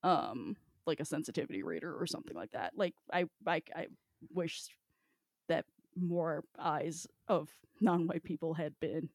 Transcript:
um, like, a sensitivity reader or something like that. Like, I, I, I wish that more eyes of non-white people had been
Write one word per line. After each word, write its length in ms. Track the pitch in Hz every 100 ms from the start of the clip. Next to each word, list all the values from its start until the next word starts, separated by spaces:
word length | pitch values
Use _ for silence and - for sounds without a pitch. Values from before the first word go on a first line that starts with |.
um, 540 | - 175 - - - 208 _ _ -
like, 140 | 156
a 60 | 156
sensitivity 580 | - 160 - - 98
reader 320 | - - 170 151
or 100 | 170
something 280 | - - -
like 160 | 92
that. 220 | - 92 -
Like, 200 | 185 - _
I, 120 | 180 180 _ -
I, 140 | 165 - 165
I 120 | - - _ _ -
wish 300 | 170 165 - - - _ _ _ _ _ _ -
that 180 | - - _ _ -
more 480 | 180 170 165 147 - -
eyes 480 | 170 151 160 170 - _ -
of 220 | 180 151 - _ _
non-white 440 | 208 175 165 170
people 300 | - 160 165 160
had 220 | 151 -
been 300 | 160 143 160